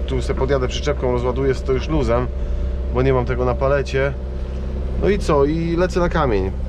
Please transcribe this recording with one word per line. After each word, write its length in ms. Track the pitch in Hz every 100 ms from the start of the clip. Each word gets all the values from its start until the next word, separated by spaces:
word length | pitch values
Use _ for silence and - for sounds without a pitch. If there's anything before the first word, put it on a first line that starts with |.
| -
tu 140 | 131
se 120 | -
podjadę 340 | 113 131 139 123
przyczepką, 440 | - 147 139 127
rozładuję 440 | 123 123 123 135 127
to 180 | -
już 160 | 131 123
luzem, 380 | 160 117 117 127 - - - - - -
bo 80 | 120
nie 120 | 135
mam 120 | 131 120
tego 200 | 123 127
na 80 |
palecie. 600 | 120 135 143 127 135 139 131 - - - - - - - -
No 80 | 175
i 100 | 208
co? 260 | - 147 143
I 300 | 165 165 170
lecę 240 | 180 -
na 100 | -
kamień. 420 | 165 139 101 95 -